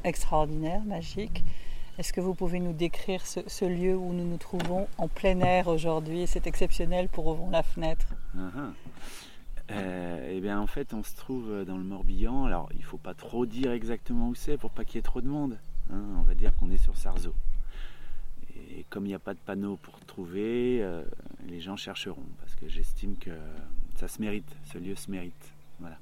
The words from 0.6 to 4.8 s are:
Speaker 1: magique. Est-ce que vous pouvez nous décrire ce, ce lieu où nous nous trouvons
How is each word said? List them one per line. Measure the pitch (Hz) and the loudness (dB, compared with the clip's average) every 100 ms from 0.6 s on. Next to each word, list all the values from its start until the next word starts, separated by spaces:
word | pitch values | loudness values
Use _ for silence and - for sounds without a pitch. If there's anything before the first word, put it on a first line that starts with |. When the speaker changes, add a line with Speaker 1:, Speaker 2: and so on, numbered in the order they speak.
| 156 185 | -2 -2
Speaker 1:
magique. | 214 175 165 196 220 175 - - - - - - | -2 -6 -8 -8 -4 6 6 6 0 -2 -4 -4
Est-ce | 175 | -4
que | - | -2
vous | 180 180 | -2 -2
pouvez | 180 180 | -2 -2
nous | 175 | -4
décrire | 160 170 - - 190 - | -2 -2 0 -2 -4 -4
ce, | - - | -8 -10
ce | - 185 | -6 -4
lieu | 175 185 190 | -2 0 0
où | 180 | -2
nous | 175 175 | -4 -4
nous | 170 | -6
trouvons | - 180 165 180 | -6 -4 -2 -2